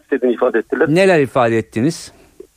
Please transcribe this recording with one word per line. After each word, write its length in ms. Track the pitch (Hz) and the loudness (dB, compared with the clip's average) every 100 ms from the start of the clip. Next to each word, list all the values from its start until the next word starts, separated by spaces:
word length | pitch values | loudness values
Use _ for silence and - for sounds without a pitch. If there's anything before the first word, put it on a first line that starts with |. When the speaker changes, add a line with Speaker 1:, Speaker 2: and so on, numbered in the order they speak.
Speaker 1:
istediğini 340 | - 135 127 | -6 -2 -2
ifade 240 | 113 123 113 | 0 0 -2
ettiler. 280 | - 123 151 | -4 -2 0
Speaker 2:
Neler 320 | 160 196 170 | 2 4 2
ifade 380 | 135 139 120 113 | 2 0 0 0
ettiniz? 540 | 107 - 131 - - - _ - - | -4 -2 -4 -4 -12 -20 _ -20 -20